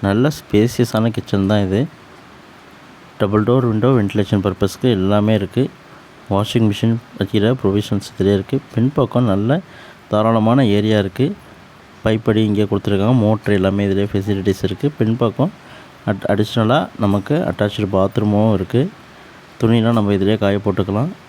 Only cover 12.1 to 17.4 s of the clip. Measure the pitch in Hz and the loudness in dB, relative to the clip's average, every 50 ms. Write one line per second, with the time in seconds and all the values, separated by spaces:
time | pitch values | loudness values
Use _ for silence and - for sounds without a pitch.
12.1 | 110 110 110 - 110 107 110 107 104 101 107 98 - 101 - - 101 95 98 110 | -2 0 0 0 2 2 2 2 2 0 0 0 -2 -2 -2 0 0 0 2 2
13.1 | 127 127 107 104 110 104 - - 104 98 92 98 95 101 101 101 98 98 101 101 | 2 4 4 2 2 0 0 0 0 2 2 0 0 0 0 0 0 0 -2 -2
14.1 | - 104 95 107 104 98 92 107 95 - - 117 107 - - 143 147 - - 107 | -2 -4 -2 -2 -2 -2 0 -2 -2 0 -2 -6 -4 -2 -4 -6 -2 -2 -2 0
15.1 | 113 120 123 113 - - 131 185 - - - - - - - - - - - - | 0 0 0 -2 0 0 -2 -2 -2 -10 -20 -20 -20 -20 -20 -20 -20 -10 -6 -6
16.1 | 104 95 - - 101 101 107 107 - 123 110 107 120 151 - - - - 113 101 | -4 -4 -2 -4 0 0 0 -2 0 0 0 2 2 0 -2 -4 -6 -4 -2 0
17.1 | 98 104 98 - 143 160 | 0 -2 -2 -2 -4 -2